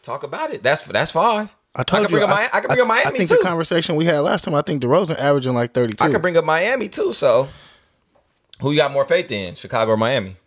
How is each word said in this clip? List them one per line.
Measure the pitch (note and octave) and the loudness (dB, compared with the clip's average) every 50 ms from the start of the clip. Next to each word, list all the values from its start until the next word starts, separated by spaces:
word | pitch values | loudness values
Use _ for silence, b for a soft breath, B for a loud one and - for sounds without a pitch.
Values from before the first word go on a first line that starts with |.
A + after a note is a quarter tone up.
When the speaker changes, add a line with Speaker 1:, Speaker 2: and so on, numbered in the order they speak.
| _ | _
Speaker 1:
talk | - A#2+ C#3+ - | -12 -12 -12 -10
about | C3+ D3+ F#3 D#4 D#4 D4 | -12 -10 -8 -8 -8 -8
it. | - F#2+ | -4 0
That's, | B2+ D3 D#3 - | 0 0 0 -2
that's | - G2 G#2 C#3+ E3 - | -4 -2 -2 -2 0 0
five. | E3 F3 A#3 A3+ G#3+ G#3+ G#2 _ _ _ _ _ | 0 2 2 2 0 -4 -6 _ _ _ _ _
Speaker 2:
I | - B2+ | -6 -2
told | - - G3+ G#3 | 0 0 0 2
Speaker 1:
I | |
can | F#3+ E3+ | 2 2
Speaker 2:
you, | D3+ | 2
Speaker 1:
bring | C#3 - | 2 2
up | - | 2
Speaker 2:
I, | G#3 A3 | 0 0
Speaker 1:
Mi-, | - - | 0 -2
I | G3+ | -2
can | G3+ B3 | -2 0
bring | - B3 | 2 2
Speaker 2:
I, | B3 | 2
Speaker 1:
up | A3+ | 2
Miami, | A3+ A#3+ C#4 | 2 2 2
Speaker 2:
I | - C4+ B3+ | 0 0 -2
think | F#3 E3 | 0 2
Speaker 1:
too. | A4 | 4
Speaker 2:
the | B4 G4+ | 2 4
conversation | F#3 F3 E3 E3 - F3+ E3+ E3 - E3+ | 2 0 -2 -2 0 0 -2 0 0 -2
we | D3+ D#3+ | 0 2
had | E3+ E3 D3 | 2 2 2
last | C#3+ F#3 - - - | 2 0 0 -2 -2
time, | - D#3+ | -2 -2
I | C#3+ D3 | -2 -2
think | - D#3 C#3+ B2 | -2 -4 -4 0
DeRozan | A#2+ C3+ F3 G3 D#3 E3 - | 2 2 2 2 0 -4 -2
averaging, | C3+ C#3+ C#3+ C#3+ B2+ B2+ B2+ | 0 2 2 2 2 0 0
like, | A#2+ A#2+ A#2+ _ | 0 -2 0 _
thirty-two. | B2 B2 A#2 G#2+ - B2+ | 0 0 0 0 0 0
Speaker 1:
I | - | 2
can | C#3+ G#3+ | 2 0
bring | D#3+ F3+ E3+ | 0 2 2
up | E3 D#3+ | 2 2
Miami, | D3+ D#3 D#3+ F3+ G#3+ C4 C4+ A3 G3+ | 2 0 2 2 0 0 -2 -4 -6
too, | - - G#4 F#4 - | -4 -2 -2 -2 -2
so. | - - C3+ A2+ A#2+ C3+ C#3+ B B B B B B B B B B _ _ _ _ _ _ _ _ _ _ - _ | 0 2 4 4 4 2 0 B B B B B B B B B B _ _ _ _ _ _ _ _ _ _ -16 _
Who | - C#3 D3 | -4 -2 2
you | |
got | D3+ D3 C#3 C#3 | 2 0 2 2
more | C#3+ C3+ | -2 0
faith | - E3 F3+ F#3 - | 2 0 0 0 -2
in, | A#2+ G#2 F#2+ F2+ - | -6 -6 -6 -6 -10
Chicago | - - G2 - A#2+ A2+ A2 A2 | -12 -14 -6 -2 -2 0 2 2
or | |
Miami? | G#2+ A2 A#2 C3+ B2+ G2+ F#2 F#2+ - _ | 2 2 0 0 -2 -4 -6 -12 -18 _